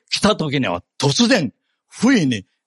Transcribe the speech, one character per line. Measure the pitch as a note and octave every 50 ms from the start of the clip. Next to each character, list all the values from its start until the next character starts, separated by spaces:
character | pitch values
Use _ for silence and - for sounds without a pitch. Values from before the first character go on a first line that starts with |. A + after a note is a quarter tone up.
| _ -
来 | - -
た | - G#3 G#3+
時 | - D#3+ D3 C3 C#3+
に | A#2+
は | F#2+ F2 F2 - _ _ -
突 | - C#3 C3+ - A#3+
然、 | A3 C4 G3+ C#3+ A2 - _ _ _ _ _ _
不 | _ - - - B3+ C#4
意 | A3 D#3
に、 | C3 A#2 G2+ - _ _ _ _